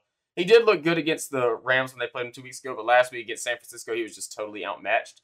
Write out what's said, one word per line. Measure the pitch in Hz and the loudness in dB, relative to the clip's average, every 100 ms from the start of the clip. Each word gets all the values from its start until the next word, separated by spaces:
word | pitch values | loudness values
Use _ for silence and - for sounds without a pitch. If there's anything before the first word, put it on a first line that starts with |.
| _ _ _ - | _ _ _ -6
he | |
did | 180 233 220 | 6 6 8
look | 185 | 4
good | 156 165 | 2 0
against | 151 156 - | 0 -2 -4
the | 135 123 | -2 0
Rams | 113 120 127 131 | 0 0 0 0
when | 127 | -6
they | 120 | -8
played | 127 120 | -6 -8
him | |
two | 127 | -10
weeks | 127 123 | -16 -14
ago, | 131 110 | -10 -6
but | |
last | 113 123 123 | 4 4 4
week | 120 | 0
against | 110 107 | -8 -8
San | 127 120 | -6 -6
Francisco, | - 117 - | -8 -16 -6
he | 113 | -4
was | 110 | -4
just | 101 - - | -8 -12 -10
totally | 107 104 | -10 -8
outmatched. | 95 78 98 113 - - | -8 -6 -2 -2 -2 -12